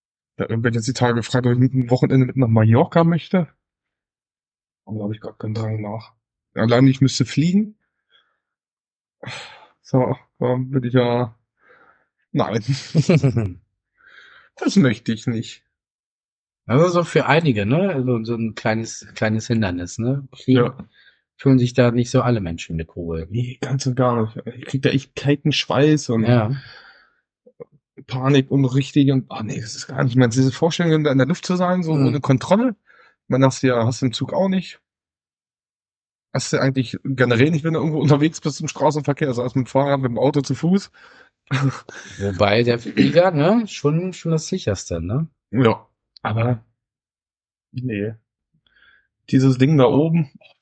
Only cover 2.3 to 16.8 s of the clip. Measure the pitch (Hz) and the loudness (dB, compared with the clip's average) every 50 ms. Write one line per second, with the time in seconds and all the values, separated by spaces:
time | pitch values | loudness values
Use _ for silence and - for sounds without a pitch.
2.3 | - 131 127 117 113 113 110 110 110 127 165 - - 170 165 165 170 156 - - | 0 0 0 2 4 4 4 6 4 4 4 2 2 2 2 2 2 0 -2 -2
3.3 | - 185 160 - _ _ _ _ _ _ _ _ _ _ _ _ _ _ _ _ | -2 -2 -2 -2 _ _ _ _ _ _ _ _ _ _ _ _ _ _ _ _
4.3 | _ _ _ _ _ _ _ _ _ _ _ - 107 107 107 107 113 110 - 110 | _ _ _ _ _ _ _ _ _ _ _ -12 -10 -8 -6 -6 -8 -8 -12 -16
5.3 | - - - 110 107 110 113 110 110 107 104 101 107 113 110 - _ _ _ _ | -14 -10 -10 -8 -6 -6 -4 -4 -6 -6 -6 -8 -10 -10 -12 -16 _ _ _ _
6.3 | _ _ _ _ - - 110 113 117 123 131 135 131 - 147 127 - - 135 - | _ _ _ _ -4 -2 2 2 4 6 6 4 4 4 2 2 2 0 -4 -2
7.3 | - 135 147 175 180 202 220 208 214 _ _ _ _ _ _ _ _ _ _ _ | 0 0 0 2 2 0 0 -2 -8 _ _ _ _ _ _ _ _ _ _ _
8.3 | _ _ _ _ _ _ _ _ _ _ _ _ _ _ _ _ _ - - - | _ _ _ _ _ _ _ _ _ _ _ _ _ _ _ _ _ -20 -16 -16
9.3 | - - - - - - - _ _ _ _ - - 131 127 110 131 - _ _ | -16 -16 -18 -20 -20 -20 -20 _ _ _ _ -2 0 0 0 0 -2 -6 _ _
10.3 | _ - 123 123 127 127 131 131 135 135 123 123 117 131 123 120 120 120 123 117 | _ -4 -2 -2 -2 -2 -4 -2 -4 -4 -2 0 2 2 2 2 2 0 -2 -4
11.3 | - _ _ _ _ _ _ _ _ _ _ _ _ _ _ _ _ _ _ _ | -8 _ _ _ _ _ _ _ _ _ _ _ _ _ _ _ _ _ _ _
12.3 | - 143 104 73 101 113 101 - 139 - - - - 165 - - 180 156 - 135 | -4 -2 -2 -2 -2 -4 -4 -4 -6 -6 -6 -4 -2 0 2 2 2 2 2 0
13.3 | 107 117 110 92 90 - _ _ _ _ _ _ _ _ _ - - - - - | 0 0 -4 -6 -8 -14 _ _ _ _ _ _ _ _ _ -20 -20 -20 -20 -20
14.3 | - - _ _ _ - 370 302 - 196 147 127 104 - - 120 113 107 - 127 | -20 -20 _ _ _ -6 -4 -2 0 2 2 2 0 -2 -4 -6 -6 -4 -4 -4
15.3 | 117 113 110 - - - _ _ _ _ _ _ _ _ _ _ _ _ _ _ | -4 -4 -6 -10 -12 -20 _ _ _ _ _ _ _ _ _ _ _ _ _ _
16.3 | _ _ _ _ _ _ - - 110 143 | _ _ _ _ _ _ -6 0 2 2